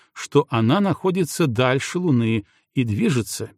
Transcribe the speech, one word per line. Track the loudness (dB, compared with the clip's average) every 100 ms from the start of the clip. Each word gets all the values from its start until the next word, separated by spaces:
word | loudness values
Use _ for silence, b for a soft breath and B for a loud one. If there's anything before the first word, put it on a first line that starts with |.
| b
что | -16 -2 0 2
она | 2 2 2
находится | 0 -2 -2 -2 -2 0 -2
дальше | 2 0 0 -2 -4
Луны | 0 2 2 -2 -4 _ _
и | -4
движется, | -2 0 0 0 -2 -8 -12